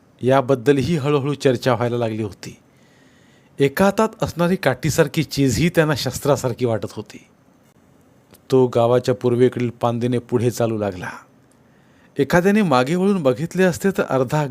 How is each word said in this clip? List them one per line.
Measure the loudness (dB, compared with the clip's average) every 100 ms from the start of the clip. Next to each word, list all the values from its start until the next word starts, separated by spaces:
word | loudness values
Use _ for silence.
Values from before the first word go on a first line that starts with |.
| _ _
याबद्दलही | 2 2 2 0 2 2 2 -2
हळूहळू | 0 0 -2
चर्चा | 0 0 0 0
व्हायला | 0 -2 -2
लागली | -4 -4
होती. | -8 -10 -18 -18 _ _ _ _ _ _ _ _ _ 0
एका | 0 2
हातात | 0 2 -2 -2
असणारी | -6 -2 -2 0
काठीसारखी | 0 0 -2 0 0 0
चीजही | -4 0 0 2 2
त्यांना | 2 0 0
शस्त्रासारखी | -4 -4 0 0 0 -2
वाटत | -2 -2 -6
होती. | -10 -14 -18 -20 _ _ _ _ _ _ _ _ _ _ -20 _
तो | 4 4
गावाच्या | 4 4 2 2
पूर्वेकडील | 0 0 4 2 2 -4
पांदीने | -2 -4 -2 -2 -2
पुढे | -2 0 0
चालू | 0 -2 -2
लागला. | -4 -6 -12 -16 -20 _ _ _ _ _ _ _ _ -4
एखाद्याने | 0 2 2 2
मागे | 2 2 2
वळून | 0 0 2
बघितले | 0 -2 -4 0
असते | 0 0 -2
तर | -2
अर्धा | -2 -2 0 -2 -2